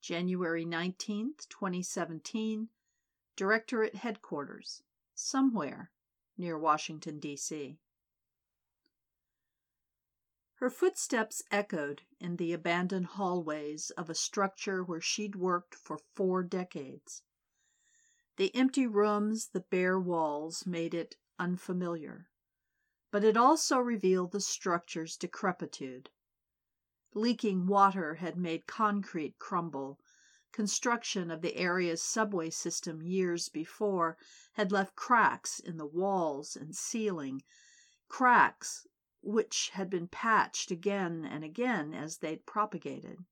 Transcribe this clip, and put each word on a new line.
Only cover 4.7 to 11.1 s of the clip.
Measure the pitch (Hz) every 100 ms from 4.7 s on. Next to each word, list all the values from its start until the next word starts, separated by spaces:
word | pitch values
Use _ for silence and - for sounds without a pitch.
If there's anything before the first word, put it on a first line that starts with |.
| - _ _ _ -
somewhere | - 277 269 226 151 180 180 _ _ _ _ -
near | 180 160
Washington, | 156 151 - 156 160 151
D | 147 143
C. | - 156 139 156 _ _ _ _ _ _ _ _ _ _ _ _ _ _ _ _ _ _ _ _ _ _ _ _ _ _ _ _
Her | 254
footsteps | - 370 - -